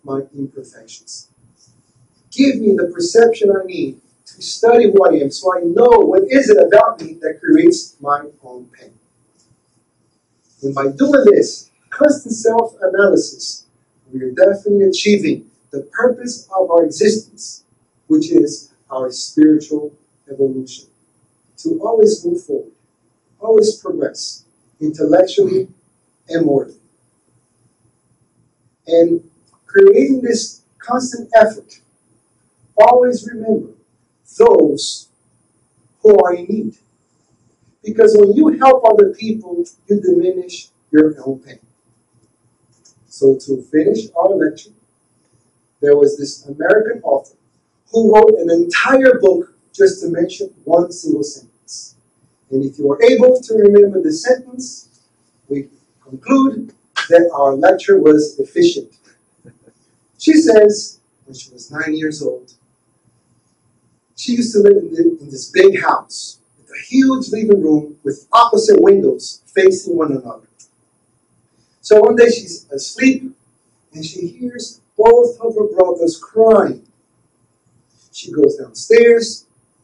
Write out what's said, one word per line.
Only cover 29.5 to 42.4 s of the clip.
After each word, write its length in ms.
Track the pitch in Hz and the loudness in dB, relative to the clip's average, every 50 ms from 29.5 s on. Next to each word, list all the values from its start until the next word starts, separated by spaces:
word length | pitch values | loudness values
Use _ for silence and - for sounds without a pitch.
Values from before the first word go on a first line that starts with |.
| _ _ _ | _ _ _
creating 560 | _ - 196 196 196 208 247 269 277 262 254 | _ 2 6 6 6 6 4 2 0 -2 -2
this 400 | 240 240 214 - - - - _ _ _ _ | -2 -4 -4 -4 -6 -12 -16 _ _ _ _
constant 520 | _ - - 247 254 254 - - 233 - - - | _ -10 -8 -6 -6 -6 -8 -12 -14 -10 0 2
effort, 460 | 220 214 214 214 - - _ - _ _ _ _ _ _ _ _ _ _ _ _ _ _ _ _ _ _ _ _ | 4 4 2 0 -8 -18 _ -20 _ _ _ _ _ _ _ _ _ _ _ _ _ _ _ _ _ _ _ _
always 500 | 208 214 240 247 247 247 247 240 208 - | 4 4 4 6 4 2 0 -2 -4 -10
remember 440 | - 240 220 214 226 214 - - - _ _ _ _ _ _ _ _ _ _ _ _ - | -12 -14 -10 -4 -4 -4 -4 -4 -10 _ _ _ _ _ _ _ _ _ _ _ _ 0
those 720 | - 453 466 415 - - - 277 - - - - - - _ _ _ _ _ _ _ _ _ _ _ _ _ _ _ _ _ _ _ | 2 4 4 6 4 4 2 0 -4 -8 -10 -12 -14 -18 _ _ _ _ _ _ _ _ _ _ _ _ _ _ _ _ _ _ _
who 160 | - 214 208 - 180 | 2 4 4 4 2
are 100 | 180 175 | 0 -2
in 100 | 175 175 | -6 -6
need. 320 | 196 214 220 226 220 - _ _ _ _ _ _ _ _ _ _ _ _ _ _ _ _ _ _ _ _ _ - | -8 -8 -8 -8 -10 -12 _ _ _ _ _ _ _ _ _ _ _ _ _ _ _ _ _ _ _ _ _ -12
Because 320 | 214 220 226 220 208 220 | -8 2 4 4 6 6
when 160 | 208 202 196 214 | 6 4 4 4
you 160 | 285 311 311 - - | 2 2 2 2 4
help 260 | 262 269 254 262 233 | 4 4 4 4 2
other 280 | 220 214 214 202 - - | 2 4 4 2 2 0
people, 520 | - 220 220 - - - 180 175 170 170 - _ _ _ | -6 -8 -8 -8 -8 -10 -10 -8 -8 -8 -8 _ _ _
you 120 | - 208 208 | -4 -4 -2
diminish 680 | - 185 175 170 170 185 185 180 180 - - - - _ _ _ _ _ | 0 0 0 0 0 -2 -4 -6 -10 -12 -16 -20 -20 _ _ _ _ _
your 240 | 151 151 156 156 151 - - | 2 2 2 2 -2 -6 -10
own 140 | 135 135 - | -12 -12 -12
pain. 200 | _ - - _ _ _ _ _ _ _ _ _ _ _ _ _ _ _ _ _ | _ -20 -20 _ _ _ _ _ _ _ _ _ _ _ _ _ _ _ _ _